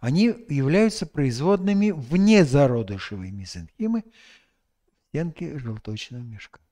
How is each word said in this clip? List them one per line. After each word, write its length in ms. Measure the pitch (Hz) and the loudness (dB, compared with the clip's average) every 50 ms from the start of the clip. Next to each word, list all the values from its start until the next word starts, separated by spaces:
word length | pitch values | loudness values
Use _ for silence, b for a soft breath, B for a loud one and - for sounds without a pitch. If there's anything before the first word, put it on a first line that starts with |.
они 260 | - 120 135 170 214 240 220 233 - - | -2 0 2 2 2 2 2 -2 -6 -6
являются 560 | 147 139 135 135 156 196 220 226 214 - - | -4 -2 0 2 4 4 4 2 2 -2 -10
производными 840 | 165 _ - 143 131 117 117 139 175 202 196 185 196 202 196 202 214 | -8 _ -2 0 0 0 0 0 2 2 2 2 0 2 2 2 2
внезародышевой 1400 | 196 156 127 117 151 180 196 208 220 208 180 135 123 143 143 131 123 117 113 101 104 98 - - - 98 92 92 98 | 0 -2 -6 -2 2 4 6 6 8 6 6 6 6 4 4 4 2 0 -2 -4 -8 -10 -10 -10 -10 -10 -10 -10 -10
мезенхимы 720 | 101 95 92 - 87 82 78 _ _ 214 220 226 226 220 | -12 -14 -14 -14 -14 -16 -16 _ _ -4 -2 -2 -2 -4
в 1040 | 226 _ _ _ _ - _ _ _ _ _ _ _ _ _ _ _ _ _ _ _ | -8 _ _ _ _ -20 _ _ _ _ _ _ _ _ _ _ _ _ _ _ _
стенке 500 | _ 147 165 170 151 - 170 165 139 147 | _ -6 -6 -6 -6 -10 -12 -10 -10 -10
желточного 640 | 127 117 110 107 - - 107 107 - - 123 123 123 | -10 -8 -10 -10 -10 -10 -10 -10 -10 -14 -14 -14 -14
мешка. 380 | 120 113 101 - - _ - _ _ | -14 -16 -16 -18 -20 _ -20 _ _